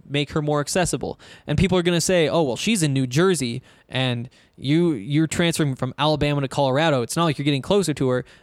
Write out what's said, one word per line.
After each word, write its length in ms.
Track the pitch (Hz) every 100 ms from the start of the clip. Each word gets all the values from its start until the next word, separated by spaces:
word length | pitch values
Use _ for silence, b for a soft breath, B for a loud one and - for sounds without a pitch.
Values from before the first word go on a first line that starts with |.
| -
make 240 | 143 143
her 100 | 160
more 180 | 147 147
accessible? 600 | 143 190 170 151 92 - B B B
And 120 | 143
people 200 | 180 185
are 60 |
gonna 180 | 170 170
say, 260 | - 180 151
"Oh, 140 | 165
well, 140 | 147 110
she's 260 | - 226
in 120 | 156
New 120 | 135 127
Jersey, 560 | 131 190 165 123 123 b b b
and 420 | 123 131 120 120 b b b
you, 360 | 131 156 175
you're 340 | 131 107 147 160
transferring 480 | - 170 160 151 127
from 180 | 127 -
Alabama 440 | 151 151 147 143
to 60 | 135
Colorado. 540 | - 139 131 165 135
It's 140 | 117 165
not 100 | 170
like 120 | 143
you're 60 |
getting 180 | 143 139
closer 320 | - 202 170
to 160 | 139 131
her." 160 | 127 - B